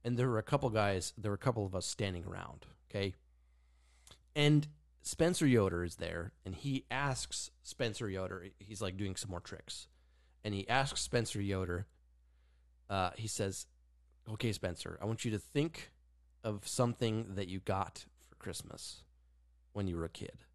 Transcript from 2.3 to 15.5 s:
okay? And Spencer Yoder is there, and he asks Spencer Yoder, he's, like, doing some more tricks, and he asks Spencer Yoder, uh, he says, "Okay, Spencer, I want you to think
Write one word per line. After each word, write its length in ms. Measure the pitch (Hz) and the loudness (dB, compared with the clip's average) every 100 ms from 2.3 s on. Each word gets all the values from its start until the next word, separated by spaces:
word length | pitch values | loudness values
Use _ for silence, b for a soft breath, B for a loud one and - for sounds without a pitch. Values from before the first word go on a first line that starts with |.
| 90 85 - - - _ | -8 -10 -12 -18 -20 _
okay? 240 | 104 98 - _ _ b b b b b b b b _ | -2 -2 -2 _ _ b b b b b b b b _
And 320 | 151 147 151 147 - _ _ | 4 8 8 6 -10 _ _
Spencer 440 | - - 165 180 147 | -10 2 2 6 8
Yoder 360 | 120 98 87 | 8 6 2
is 120 | 87 - | -2 -4
there, 360 | 85 82 87 _ | -6 -4 -6 _
and 100 | 92 | -8
he 300 | 95 143 135 - | -6 -2 -4 -2
asks 600 | 127 143 127 - - - _ | -2 0 -2 -4 -8 -8 _
Spencer 460 | - - 120 104 113 | -18 -2 -2 0 -2
Yoder, 400 | 95 92 95 92 - | -2 -4 -6 -10 -16
he's, 240 | 101 101 | -14 -6
like, 140 | 101 95 | -4 -2
doing 200 | 101 85 | -4 -4
some 140 | 101 | -6
more 100 | 87 | -8
tricks, 480 | - - - - - _ _ _ _ _ | -8 -14 -12 -14 -14 _ _ _ _ _
and 80 | 107 | -4
he 140 | 98 98 | -4 2
asks 320 | 127 139 - | 2 2 -2
Spencer 400 | - 120 110 101 | 0 0 0 -2
Yoder, 460 | 101 95 90 87 101 _ _ _ _ _ _ _ _ _ _ | 0 0 0 -2 -4 _ _ _ _ _ _ _ _ _ _
uh, 200 | 98 90 - | 0 0 0
he 100 | 110 | -6
says, 380 | - 98 95 - _ _ _ _ _ - | -2 -2 -2 -10 _ _ _ _ _ -12
"Okay, 240 | 110 120 | -2 -2
Spencer, 460 | 101 95 85 - 82 | 0 -4 -4 -8 -6
I 60 | 104 | -4
want 180 | 113 | -2
you 60 | 120 | 0
to 80 | 107 | -2
think 520 | - | -2